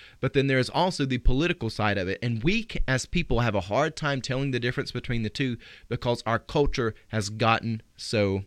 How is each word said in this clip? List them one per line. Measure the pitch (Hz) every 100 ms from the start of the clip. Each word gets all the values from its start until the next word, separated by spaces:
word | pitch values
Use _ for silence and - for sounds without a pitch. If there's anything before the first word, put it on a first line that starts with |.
| - -
But | 131
then | 135 135
there | 131
is | 123
also | 151 180 - 135
the | 131
political | - 127 160 - 113
side | - 107 101
of | 92
it, | 98
and | 123 113
we | 131 226
c-, | 220 - -
as | 131 -
people | 170 170 117
have | 120
a | 101
hard | 92 110 156 156
time | 151 139
telling | - 131 139
the | 123
difference | 117 120 -
between | 123 - 120
the | 110
two | - 135 113 - - -
because | 123 127 120 -
our | 113
culture | - 156 143 - 117 - -
has | 110 104
gotten | 110 117 113 113 113 - -
so | - 113 101 95